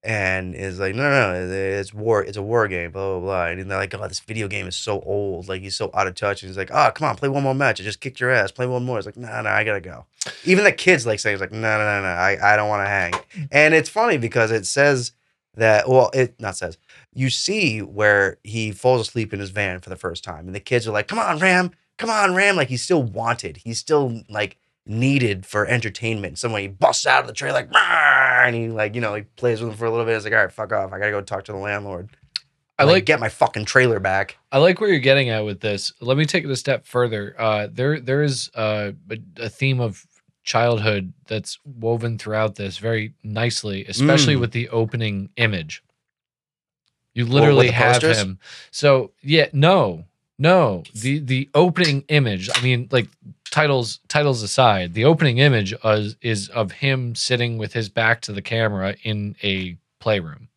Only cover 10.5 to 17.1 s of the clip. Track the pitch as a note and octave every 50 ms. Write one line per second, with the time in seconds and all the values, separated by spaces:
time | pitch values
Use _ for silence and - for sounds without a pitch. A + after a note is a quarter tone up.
10.5 | F#3 F#3 G#3 G3 - - - F#3 F3+ D3 A#2 A#2+ A2 G2+ - A2+ G#2 F#2+ F#2+ F2+
11.5 | G#2 A2 A2 A2 G#2+ G#2+ G#2+ G#2 G#2 G2+ G2 F#2 F2 E2+ F2+ G2 G2+ - - G2+
12.5 | G#2+ G#2+ G#2 G#2 G#2 G2+ G2 G2+ G2+ G2 F#2 E2+ F2 - - _ - G3 D3+ C#3
13.5 | - C#3+ D3+ D#3 D#3+ D#3+ D#3 - - G#3 A3+ A#3+ F#3+ C#3 A#2 A2+ - B2 A2+ A2
14.5 | A2+ A2+ F#2+ - - C#3 C#3 D3 C#3 B2+ A#2+ - _ _ _ _ _ _ _ _
15.5 | _ A2 A2+ A2 G#2+ G#2 - - B2+ C3 A#2+ - - C3+ B2+ A#2+ _ _ A2+ G2+
16.5 | F#2 - F2+ E2+ D#2+ _ _ _ - - _ _